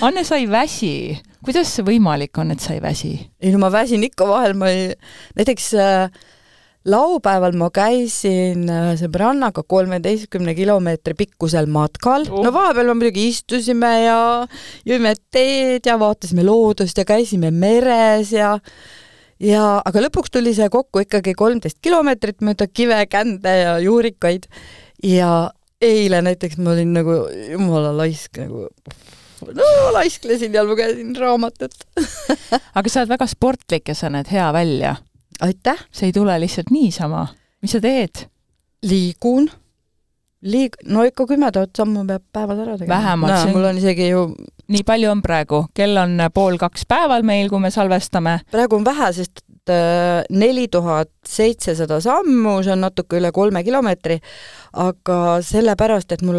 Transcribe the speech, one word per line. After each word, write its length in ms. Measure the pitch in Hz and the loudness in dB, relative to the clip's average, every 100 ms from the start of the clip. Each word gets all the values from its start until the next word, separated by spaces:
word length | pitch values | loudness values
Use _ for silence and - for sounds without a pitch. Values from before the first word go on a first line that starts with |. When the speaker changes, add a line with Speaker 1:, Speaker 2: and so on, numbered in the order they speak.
| 233 | 0
Speaker 1:
Anne, 180 | 370 | 0
sa 140 | 339 302 | -2 -2
ei 80 | 226 | 0
väsi. 420 | 214 302 - 190 139 123 151 - _ | 0 0 -4 -6 -4 -8 -10 -14 _
Kuidas 300 | - 262 339 | -4 -2 -2
see 120 | - 196 | -2 2
võimalik 500 | 226 185 147 143 - | 4 4 2 -4 -4
on, 160 | 160 | -4
et 80 | 156 | -4
sa 140 | - 156 | -6 -6
ei 60 | |
väsi? 300 | - 147 156 156 - _ | -4 -6 -6 -8 -12 _
Speaker 2:
Ei, 120 | 185 | 2
no 80 | 196 | 4
ma 100 | 190 | 4
väsin 320 | 202 240 220 214 | 2 0 0 -2
ikka 220 | - 196 | 0 0
vahel, 260 | 196 226 196 | 2 2 0
ma 140 | 190 | 0
ei, 220 | 185 185 - - - - - | 0 -2 -8 -14 -20 -12 -2
näiteks, 360 | 220 202 - 214 | 0 0 -2 2
äh, 480 | 196 190 185 - _ _ _ _ _ _ 185 | 2 2 0 -6 _ _ _ _ _ _ 0
laupäeval 680 | 208 311 339 202 190 180 | 2 2 0 0 2 2
ma 160 | 175 170 | 0 -2
käisin, 920 | 196 208 247 240 - 202 185 185 175 175 | 0 2 0 -2 -4 -2 0 0 -2 -2
äh, 220 | 170 170 165 | -2 -2 -2
sõbrannaga 680 | 170 180 220 277 240 - - | -4 -2 0 0 -2 -4 -2
kolmeteistkümne 840 | 190 185 180 175 214 214 190 175 165 | 0 0 -2 -2 -4 -4 -6 -4 -2
kilomeetri 580 | 196 202 175 165 - | 0 2 0 -4 -6
pikkusel 540 | 160 202 _ 165 165 151 | -4 -6 _ -2 0 0
matkal. 560 | 151 151 - 247 277 302 | 0 -2 -2 0 0 0
Speaker 1:
Oh. 140 | 196 | 0
Speaker 2:
No 80 | 226 | 0
vahepeal 340 | 285 392 240 247 | 2 2 2 0
me 80 | 233 | 2
muidugi 300 | 233 190 226 | 0 0 -2
istusime 640 | 233 - 240 226 233 233 226 | -4 -4 -4 0 0 2 4
ja 120 | 233 226 233 240 247 - - - 226 | 4 2 2 0 -4 -12 -20 -14 -4
jõime 260 | 247 226 214 - | 0 0 -2 -6
teed 560 | 254 262 269 262 254 240 | -2 0 0 0 0 0
ja 120 | 226 | 2
vaatasime 440 | 214 208 175 175 185 | 0 0 -2 0 2
loodust 520 | 226 220 208 185 - | 4 2 2 -2 -2
ja 60 | |
käisime 460 | 190 214 233 190 160 | 0 0 2 0 0
meres 800 | 170 196 233 254 233 220 214 208 | 2 2 4 4 4 4 2 0
ja, 220 | 220 208 208 - - - - - _ _ _ | 0 0 0 -6 -20 -20 -20 -20 _ _ _
ja, 240 | 208 208 208 202 | 2 4 4 2
aga 220 | - 196 277 | 0 0 0
lõpuks 260 | 381 - | -2 -2
tuli 220 | 247 240 214 | 0 0 2
see 140 | 208 | 2
kokku 320 | 240 269 196 | 0 0 -2
ikkagi 320 | 202 208 190 185 | 0 -2 -2 0
kolmteist 440 | 214 240 156 - | 0 0 -4 -6
kilomeetrit 560 | 330 349 285 262 208 208 | 0 2 2 0 -4 -4
mööda 260 | 214 202 196 | -4 -2 -4
kive, 360 | - 240 220 202 | 0 0 2 0
kände 440 | 202 226 196 190 185 | 0 -2 -2 0 2
ja 180 | 175 170 | 2 0
juurikaid. 720 | 185 233 233 - 175 180 - - - - - _ | 2 2 0 -2 -2 -2 -6 -20 -20 -20 -20 _
Ja 460 | 196 180 175 170 165 - _ _ | 2 2 4 2 0 -8 _ _
eile 400 | 233 214 202 180 | 2 4 2 2
näiteks 340 | 180 180 175 156 | 0 -2 -6 -4
ma 140 | 175 | 0
olin 180 | 170 170 170 | 0 2 0
nagu 180 | 160 165 80 80 107 | 2 0 -2 -8 -10
jumala 400 | 170 190 160 147 147 | -2 0 0 0 -2
laisk, 440 | 160 156 - - | -2 -4 -12 -14
nagu, 260 | 135 117 87 - - - - - - - - 277 | -12 -12 -14 -16 -20 -20 -20 -20 -20 -20 -14 0
no 120 | 587 571 539 | 4 4 4
laisklesin 640 | 453 330 - 233 233 220 214 | 2 0 -4 -2 -2 0 0
ja 80 | |
lugesin 480 | 208 220 226 240 226 247 | 2 0 -2 -4 -8 -4
raamatut. 600 | 247 240 233 - 262 - - - 311 640 587 | 0 0 -2 -6 -12 -12 -10 -6 -6 -6 -4
<laughs> 480 | 302 - 247 - 254 | -4 -2 -4 -2 -4
Speaker 1:
Aga 120 | 226 | -2
sa 120 | 262 | -2
oled 120 | 226 | -2
väga 160 | 240 262 | -2 -4
sportlik 600 | - 247 262 - 165 - | 0 -2 -2 -4 -6 -4
ja 80 | 151 | -6
sa 160 | 160 | -4
näed 160 | 143 147 | -6 -2
hea 160 | 196 170 | -2 0
välja. 440 | 160 170 135 139 139 - _ _ - | 0 0 0 -2 -6 -10 _ _ -4
Speaker 2:
Aitäh! 380 | 185 185 247 302 - | -2 -2 -2 -4 -8
Speaker 1:
See 180 | - 185 | -4 -2
ei 20 | |
tule 240 | 185 208 170 | 2 0 0
lihtsalt 300 | 175 - 170 | -2 -6 -2
niisama. 560 | 294 233 - 156 160 160 - _ _ | 2 2 0 -4 -4 -6 -10 _ _
Mis 100 | 190 | -4
sa 80 | 226 | 0
teed? 460 | 226 269 202 - - _ _ _ _ _ | 0 0 -2 -8 -20 _ _ _ _ _
Speaker 2:
Liigun. 640 | 208 190 180 - 240 254 311 - _ _ _ _ _ _ _ _ | -2 0 0 -2 0 2 0 -2 _ _ _ _ _ _ _ _
Liig-, 320 | 190 240 262 - - | -4 -2 -2 -6 -2
no 160 | 208 240 | 2 2
ikka 180 | 247 254 | 0 0
kümme 220 | 285 262 | 2 2
tuhat 200 | 190 190 - | 0 -2 -2
sammu 280 | 214 208 196 | -2 -2 -4
peab 160 | 190 - | -6 -8
päevas 280 | 214 208 208 | -8 -6 -6
ära 160 | 226 208 | -6 -8
tegema. 180 | 170 | -2
Speaker 1:
Vähemalt, 380 | 180 214 170 160 | 0 0 0 2
Speaker 2:
Näe, 80 | 190 | 2
Speaker 1:
see 80 | 170 | 2
on 80 | 190 | 2
Speaker 2:
mul 120 | 190 | 2
on 100 | 185 | 2
isegi 280 | 190 175 180 | 0 2 0
ju 120 | 180 170 - - - - | 0 -2 -6 -18 -20 -4
Speaker 1:
Nii 140 | 202 202 | -2 2
palju 220 | 226 214 | 2 2
on 80 | 208 | 0
praegu. 460 | 180 160 151 151 160 | 0 -2 0 -2 -2
Kell 240 | - 202 202 | -2 0 2
on 140 | 180 175 165 | 2 0 0
pool 240 | 190 196 175 | 2 0 0
kaks 240 | 175 - - | -2 -4 -2
päeval 380 | 254 320 240 220 | 0 2 2 2
meil, 220 | 202 202 | 0 0
kui 80 | 196 | 0
me 140 | 190 | -2
salvestame. 600 | 214 196 180 - 185 165 165 - | 0 0 0 0 -2 -2 -2 -2
Speaker 2:
Praegu 240 | 220 240 214 | -2 2 2
on 60 | 214 | 0
vähe, 220 | 294 214 175 | 0 -2 -2
sest, 240 | 175 - _ _ - | -8 -12 _ _ -2
äh, 540 | 175 170 175 175 170 - | 0 2 2 0 0 -2
neli 380 | 190 226 254 240 | 0 2 0 0
tuhat 400 | 175 170 156 156 _ - | -2 0 -2 -2 _ -10
seitsesada 720 | - 220 233 - 160 160 156 | -2 0 0 -4 -4 -2 -2
sammu, 560 | 190 302 370 254 220 196 | 0 0 2 2 2 0
see 140 | 190 190 | 0 0
on 80 | 185 | -2
natuke 320 | 185 175 170 | -4 -4 -2
üle 140 | 175 | 0
kolme 300 | 180 202 190 185 | 0 0 0 -2
kilomeetri, 540 | 269 233 180 165 165 - - - - - - | 0 0 -2 -2 -6 -6 -20 -20 -20 -14 -4
aga 400 | 180 185 - 175 175 170 | -4 -4 -2 0 2 0
sellepärast, 720 | 170 208 226 196 220 214 - | 0 0 0 2 0 0 -2
et 80 | 165 | -4
mul 160 | 180 | -2